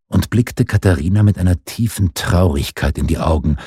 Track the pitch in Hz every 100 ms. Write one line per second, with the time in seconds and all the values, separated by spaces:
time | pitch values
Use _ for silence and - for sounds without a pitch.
0 | - 95 - - 120 - 123 101 98 73
1 | 80 104 104 - 90 85 - - 117 -
2 | 90 - - 87 90 71 - - 73 -
3 | - 76 78 78 76 71